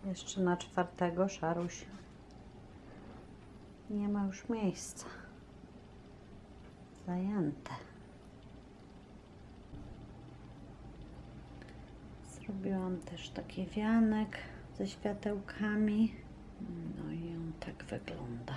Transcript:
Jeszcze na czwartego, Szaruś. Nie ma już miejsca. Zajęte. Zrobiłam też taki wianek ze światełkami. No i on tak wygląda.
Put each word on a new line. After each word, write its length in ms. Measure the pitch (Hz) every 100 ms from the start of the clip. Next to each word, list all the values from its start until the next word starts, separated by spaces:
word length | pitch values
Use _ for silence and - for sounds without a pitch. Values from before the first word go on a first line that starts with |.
| 196
Jeszcze 360 | 180 - -
na 160 | 180 175
czwartego, 720 | - - 175 - 175 170 190
Szaruś. 560 | - 160 170 175 - - - - - - - - - - - - - - - - - - - - - -
Nie 200 | 208 208
ma 160 | 208 196
już 240 | 190 -
miejsca. 560 | 226 202 - - - - - - - - - - - - - - - - - - - - - - - -
Zajęte. 680 | 180 190 208 151 - - - - - - - - - - - - - - - - - - - - - - - - - - - - - - - - - - - - - - - - - - - - - - - -
Zrobiłam 680 | - - 196 196 190 185 180
też 320 | - 170 -
taki 360 | - - - 190
wianek 720 | 208 214 226 220 214 214 - - - - -
ze 100 | 196
światełkami. 1300 | - 208 202 208 208 202 - 208 208 214 208 226 - - - - - - 170 165 160
No 140 | 156
i 240 | 160 170 170
on 160 | 165 160
tak 240 | - -
wygląda. 720 | - - - - 127 117 120